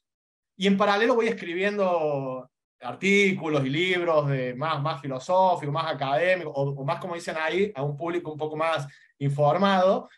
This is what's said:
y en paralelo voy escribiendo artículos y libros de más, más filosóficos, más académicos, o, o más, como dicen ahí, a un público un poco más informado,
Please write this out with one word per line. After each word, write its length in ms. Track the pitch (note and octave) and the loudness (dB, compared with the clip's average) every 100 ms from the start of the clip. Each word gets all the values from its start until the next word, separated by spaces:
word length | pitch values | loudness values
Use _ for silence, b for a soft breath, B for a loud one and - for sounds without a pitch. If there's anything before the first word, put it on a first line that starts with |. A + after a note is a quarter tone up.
| _ _ _ _ _ - | _ _ _ _ _ -2
y 100 | F#3+ | 2
en 100 | G3 | 4
paralelo 380 | G#3 G3+ A#3+ A#3+ | 4 4 4 2
voy 120 | A3 | 0
escribiendo 1200 | F#3+ E3 F3 G3 G#3 F#3+ F3 D3+ C#3 C3 B2+ B2+ _ _ _ | -2 -6 -4 -2 0 0 2 0 -2 -4 -8 -12 _ _ _
artículos 880 | B2 B2+ F#3+ G3+ G3 F#3 D#3 D3+ C3 | -12 -2 2 4 4 2 0 0 0
y 40 | |
libros 600 | D3+ F#3 F3+ E3+ D#3 C#3+ | 0 0 0 2 2 2
de 260 | C3+ B2+ B2 | 0 -4 -4
más, 260 | D#3 D3+ | -4 -2
más 200 | D3 D3+ | -4 -6
filosóficos, 720 | C#3+ C3 - F#3 F#3 D#3+ C#3+ | -8 -8 0 2 4 2 -2
más 200 | D#3 D#3+ | -4 -4
académicos, 600 | D3+ C3+ D3 F3+ F3+ D3+ C#3 | -4 -2 0 2 0 -2 -4
o, 140 | C#3 | -4
o 160 | C#3 C3+ | -4 -4
más, 140 | F3 | -4
como 160 | F#3+ E3+ | -6 -8
dicen 200 | E3+ D#3+ | -8 -4
ahí, 340 | D#3+ E3+ G3+ - | -2 0 -2 -2
a 80 | |
un 140 | D3 C#3+ | -6 -4
público 340 | E3+ F3 D#3 | -4 -4 -6
un 60 | D3+ | -6
poco 180 | D3+ D3+ | -6 -2
más 320 | E3 D#3 C#3+ B B - | 0 -2 -4 B B -6
informado, 920 | C#3+ C#3+ D3 E3 G3 F#3+ F#3 A#3+ B | -4 2 2 4 4 4 4 2 B